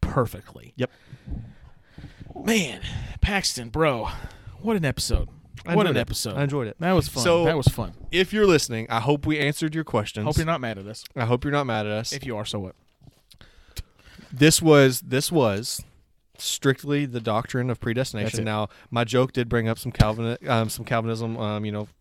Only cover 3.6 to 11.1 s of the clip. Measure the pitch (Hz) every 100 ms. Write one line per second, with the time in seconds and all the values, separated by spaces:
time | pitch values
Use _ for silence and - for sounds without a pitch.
3.6 | 117 127 160 123 - - - - - -
4.6 | 208 214 156 127 - 113 110 - - -
5.6 | - 170 190 123 - - 117 101 143 143
6.6 | 113 - 170 185 147 - 127 170 165 160
7.6 | 127 - 98 - - 170 185 214 208 160
8.6 | - 117 113 113 117 147 143 151 143 147
9.6 | 160 160 156 117 104 - 107 151 160 165
10.6 | 123 101 98 110 -